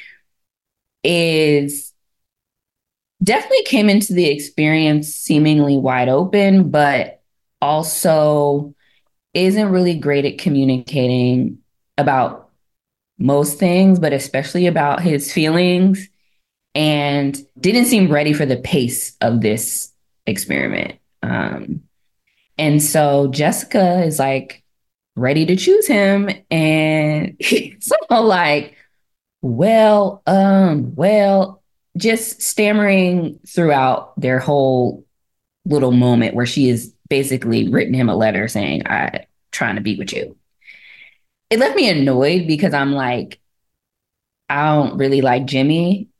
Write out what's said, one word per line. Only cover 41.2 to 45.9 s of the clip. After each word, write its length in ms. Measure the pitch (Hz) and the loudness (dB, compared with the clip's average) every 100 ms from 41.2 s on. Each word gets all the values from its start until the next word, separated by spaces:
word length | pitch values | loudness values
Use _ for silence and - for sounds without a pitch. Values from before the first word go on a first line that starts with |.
| _ _ _ | _ _ _
It 100 | 226 | 0
left 160 | 269 - | 0 0
me 140 | 240 | 0
annoyed 580 | 160 135 127 139 180 160 | 0 0 2 2 0 0
because 260 | 156 151 | -2 0
I'm 200 | 143 139 | 0 -2
like, 460 | 139 127 123 - - _ _ _ _ _ _ _ _ _ _ - | -2 -2 -4 -8 -16 _ _ _ _ _ _ _ _ _ _ -8
"I 240 | 139 151 | -2 0
don't 240 | 151 135 - | 0 0 -2
really 220 | 135 139 | 0 2
like 240 | 131 123 131 | 2 0 -2
Jimmy 600 | 135 135 165 170 | -2 0 0 0